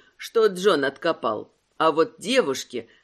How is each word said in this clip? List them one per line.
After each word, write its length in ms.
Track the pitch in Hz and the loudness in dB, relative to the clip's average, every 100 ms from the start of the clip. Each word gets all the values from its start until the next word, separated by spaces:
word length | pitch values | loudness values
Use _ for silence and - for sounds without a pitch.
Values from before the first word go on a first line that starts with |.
| _ - | _ -20
что 300 | - 226 220 | -4 2 2
Джон 380 | 180 202 151 135 | 2 0 2 0
откопал. 680 | 135 170 156 120 107 - _ _ - | -2 -4 -4 -4 -6 -10 _ _ -2
А 140 | 160 | 0
вот 280 | 151 156 - | 2 0 -2
девушки, 680 | 202 262 156 127 - 120 - _ | -2 0 0 -2 -6 -12 -12 _